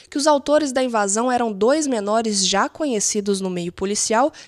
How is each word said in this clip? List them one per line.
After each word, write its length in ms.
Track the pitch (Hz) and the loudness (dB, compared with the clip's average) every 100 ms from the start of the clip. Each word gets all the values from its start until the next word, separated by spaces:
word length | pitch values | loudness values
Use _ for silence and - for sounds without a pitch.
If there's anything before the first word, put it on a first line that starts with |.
| - | -8
que 80 | 294 | -2
os 80 | 294 | 2
autores 460 | 285 277 302 294 | 2 4 2 2
da 100 | 254 | 0
invasão 500 | 262 226 202 202 247 | 0 0 0 0 0
eram 220 | 240 233 | 0 0
dois 320 | 196 220 302 294 | 0 2 2 0
menores 580 | 233 202 220 226 208 | -2 0 0 0 0
já 240 | 190 196 269 | 0 2 0
conhecidos 720 | - 311 220 - 214 202 196 | -2 -2 -2 -2 -2 -2 -2
no 120 | 190 | -2
meio 200 | 180 175 | -6 -6
policial 600 | - 196 208 - 220 285 - | -6 -4 -2 0 2 0 -2